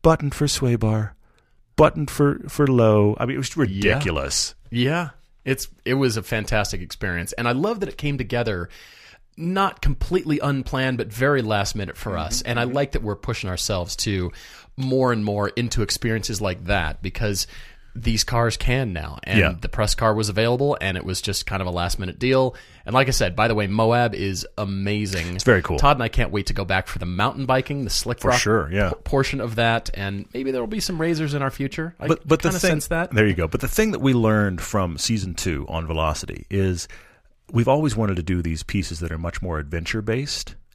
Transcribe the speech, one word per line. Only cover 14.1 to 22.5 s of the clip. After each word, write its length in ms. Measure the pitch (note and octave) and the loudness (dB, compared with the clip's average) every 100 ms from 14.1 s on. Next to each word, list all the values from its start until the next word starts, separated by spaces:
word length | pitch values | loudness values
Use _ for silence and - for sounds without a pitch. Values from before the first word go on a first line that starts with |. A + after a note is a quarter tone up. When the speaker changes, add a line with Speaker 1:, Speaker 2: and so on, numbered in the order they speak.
| G2 F2 - - - - - | -2 -2 -6 -20 -20 -20 -8
Speaker 2:
more 360 | C3 C3 C3 | -2 2 2
and 120 | A#2 | 2
more 240 | G#2 G#2 G2+ | 0 0 -2
into 320 | - A#2+ A#2+ | -2 -2 0
experiences 580 | G#2 - A#2+ A2 - G2+ | 0 0 -2 -2 -2 -4
like 240 | G2+ F2+ | -4 -4
that, 380 | E2+ G2 D#2+ C#2+ | 0 0 0 -4
because 440 | F#2 - A2 F#2+ - - - - - - | -6 -2 -2 -2 -4 -8 -18 -20 -16 -6
these 280 | A2+ A2+ | 0 0
cars 320 | - A#2 A#2 - | 2 2 2 2
can 360 | - B2+ B2 | 2 2 0
now. 260 | E2+ D2+ C#2+ | -4 -6 -10
And 160 | - F#2+ | 0 4
Speaker 1:
Yeah. 160 | E2 E2+ | 4 2
Speaker 2:
the 80 | - | -4
press 260 | - G#2+ | -2 0
car 200 | - A2+ | 2 2
was 140 | G#2+ G#2 | 2 0
available, 480 | G2 A2+ B2 C#3 - | 2 2 2 0 0
and 160 | G2 F#2 | -2 -2
it 80 | |
was 160 | - F#2 | -4 -4
just 260 | - G2 - | -4 -4 -4
kind 160 | G2 | -4
of 60 | F#2 | -2
a 20 | |
last-minute 480 | F2 F2 - F#2 - | -2 -2 -2 -4 -2
deal. 380 | B2+ C3 C3 | 2 4 2